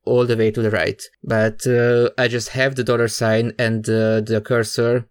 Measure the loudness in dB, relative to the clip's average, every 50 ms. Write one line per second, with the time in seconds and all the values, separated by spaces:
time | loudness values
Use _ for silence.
0 | -4 0 2 2 2 2 2 2 2 0 0 0 -2 0 0 0 -2 -2 -4 -6
1 | -12 -20 _ _ -6 -2 0 0 0 0 -2 -4 -2 0 2 2 2 2 4 2
2 | 2 0 0 0 -2 0 0 -2 -6 -6 -2 -2 -2 -2 0 -2 0 0 2 2
3 | 2 0 -2 -2 0 0 2 2 0 -2 -2 -2 -2 -2 -2 -2 -2 0 0 2
4 | 2 2 2 0 0 0 -2 -2 0 0 0 0 0 -2 -2 -2 0 2 0 0
5 | -2 _